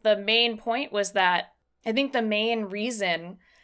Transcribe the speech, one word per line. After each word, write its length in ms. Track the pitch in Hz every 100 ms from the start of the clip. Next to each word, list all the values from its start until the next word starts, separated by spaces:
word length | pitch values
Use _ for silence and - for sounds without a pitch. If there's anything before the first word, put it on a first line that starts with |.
the 160 | 220 202
main 400 | 202 226 233 220
point 340 | 233 233 285
was 200 | 208 196
that, 420 | 202 185 180 - _ _ _ 226
I 60 |
think 220 | 226 277
the 80 | 262
main 420 | 220 208 220 233
reason 760 | 202 202 226 226 190 165 170 185 _ _